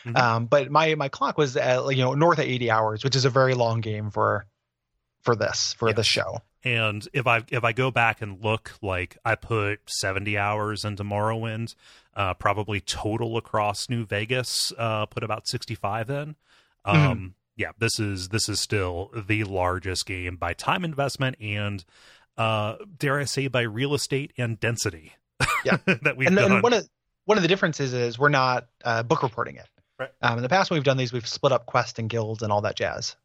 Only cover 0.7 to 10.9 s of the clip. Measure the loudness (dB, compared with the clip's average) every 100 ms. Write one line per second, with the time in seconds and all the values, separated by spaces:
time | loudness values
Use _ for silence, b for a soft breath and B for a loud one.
0.7 | 4 4 2 -2 -2 -2 0 0 2 2
1.7 | 2 2 2 2 4 4 4 2 0 2
2.7 | 4 2 0 0 2 4 4 4 4 2
3.7 | 0 -2 -4 -4 0 2 0 -4 _ _
4.7 | _ _ _ _ _ 0 2 0 -2 -4
5.7 | 0 0 2 2 0 -2 -6 -12 _ -4
6.7 | -2 -2 -4 -6 -2 2 0 0 -2 0
7.7 | 0 0 2 2 0 -8 -4 -2 -2 -6
8.7 | -8 -4 -4 -4 -4 -2 -2 0 0 0
9.7 | -4 -8 -4 -2 -2 -2 -2 0 -2 -4
10.7 | -4 -6